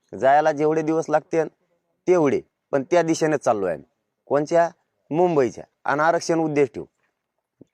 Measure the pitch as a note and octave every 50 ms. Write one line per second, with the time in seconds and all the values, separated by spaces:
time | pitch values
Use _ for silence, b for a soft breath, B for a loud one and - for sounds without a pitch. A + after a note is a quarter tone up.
0 | _ _ - F#2+ A2 C3 C#3 D3+ D3+ D#3+ D#3 C#3+ D3+ D3+ D#3 D#3+ D#3+ D3+ D#3+ D#3+
1 | D#3 - D3+ D#3 - _ - E3 D#3 - - _ _ _ _ _ _ _ _ _
2 | _ - F#3 F3+ D3+ C#3 A2 - - _ _ _ _ _ - C#3 B2+ - F3 F3
3 | E3 D#3+ D#3+ - E3 D#3 D#3 C#3 - C3 A#2 G#2+ G2 F2+ E2 C#2+ - _ _ _
4 | _ _ _ _ _ - C3 C#3+ D3+ D3 E3+ E3 E3+ E3 - _ _ _ _ _
5 | _ - C#3 D#3+ F3+ F3+ E3 C#3+ C3 A2+ F2 E2+ D2 - _ _ - - C3+ D3
6 | D3+ E3 E3+ - - - E3+ E3 D#3+ D#3 D3 C#3+ C#3+ B2 - F2+ D#2 - _ _
7 | _ _ _ _ _ _ _ _ _ _ _ - - _